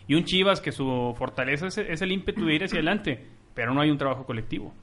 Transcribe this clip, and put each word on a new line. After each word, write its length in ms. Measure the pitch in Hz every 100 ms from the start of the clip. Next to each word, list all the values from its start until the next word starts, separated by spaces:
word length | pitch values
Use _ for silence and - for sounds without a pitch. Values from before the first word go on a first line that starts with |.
| -
y 60 |
un 120 | 151 165
Chivas 360 | 185 190 190
que 100 | -
su 440 | 135 135 127 120 117
fortaleza 480 | 127 - 127 143 185
es, 140 | 196
es 240 | 208 160
el 80 | 190
ímpetu 340 | 190 185 208 165
de 80 |
ir 100 | 151
hacia 140 | 160 170
adelante, 480 | 156 208 208 123 - - - -
pero 180 | 117
no 80 | 135
hay 80 | 151
un 80 | 147
trabajo 280 | 139 127 135
colectivo. 480 | 113 - - 98 -